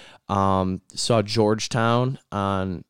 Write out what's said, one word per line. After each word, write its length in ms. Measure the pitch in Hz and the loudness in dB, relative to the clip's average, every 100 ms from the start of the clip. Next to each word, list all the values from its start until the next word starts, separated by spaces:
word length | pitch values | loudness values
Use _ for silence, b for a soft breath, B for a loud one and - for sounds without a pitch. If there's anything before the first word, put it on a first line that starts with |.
| B B - | B B -2
Um, 540 | 98 98 95 92 92 - | 2 2 2 0 -4 -8
saw 280 | - - 113 | -6 0 0
Georgetown 1000 | 104 113 107 107 - 120 113 120 127 139 - | 2 2 2 0 -2 -2 0 2 0 -4 -8
on 500 | 101 98 98 95 85 | -4 -2 -2 -4 -6